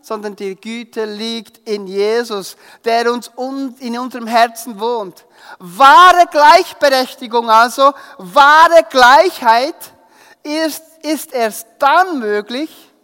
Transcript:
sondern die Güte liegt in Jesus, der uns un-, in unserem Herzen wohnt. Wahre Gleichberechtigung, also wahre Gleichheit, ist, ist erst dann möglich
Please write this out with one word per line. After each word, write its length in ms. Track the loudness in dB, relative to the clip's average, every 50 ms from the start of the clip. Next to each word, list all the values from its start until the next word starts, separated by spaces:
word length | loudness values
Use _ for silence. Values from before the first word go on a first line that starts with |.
sondern 340 | _ -12 -12 -12 -10 -14 -14
die 200 | _ -12 -12 -12
Güte 500 | _ _ -14 -14 -14 -16 _ _ -10 -10
liegt 600 | -10 -10 -12 -12 -10 -10 -12 -14 _ _ _ _
in 200 | -10 -10 -10 -10
Jesus, 680 | -10 -6 -4 -2 -2 -2 -4 -4 -6 -10 -12 -12 -14 -18 _ _ _ -20 _ _
der 280 | -4 -2 -2 -2 -2
uns 180 | -4 -6 -10 -14 _
un-, 400 | -12 -10 -10 -8 -10 -10 -12 -12 _
in 180 | -12 -10 -10
unserem 300 | -10 -10 -12 -12 -14 -10
Herzen 520 | -2 0 0 0 0 -2 -14 -18 -18 -14 -10
wohnt. 460 | -8 -6 -6 -8 -8 -12 -16 _ _ _ _ _ _ -20 -20 _
Wahre 680 | -20 -20 0 4 4 6 6 8 6 6 6 4 2
Gleichberechtigung, 1200 | 2 2 2 4 6 4 4 2 -2 -6 -2 -2 0 0 0 -4 -6 -10 _ -16 -6 -4 -4 0 2
also 440 | 2 2 2 2 0 0 0 0 0 -2 -20 -20 -20
wahre 680 | -20 -20 -4 2 4 4 6 6 6 4 6 6 4 2 2
Gleichheit, 880 | 2 4 6 6 6 6 4 2 -2 -2 0 2 2 2 0 -4 -8 _ -20 -20 _ _ _ _ _ _ _ _ _ _ _
ist, 400 | -8 -6 -4 -4 -4 -6 -10 _ _ _ _
ist 320 | -8 -8 -8 -8 -8 _ -6
erst 340 | -6 -6 -4 -6 -10 -18 _ _ _
dann 400 | 0 2 2 2 0 0 -4 -8
möglich 720 | -6 -6 -6 -6 -6 -8 -10 -10 -10 -10 -14 _ _ _ _ _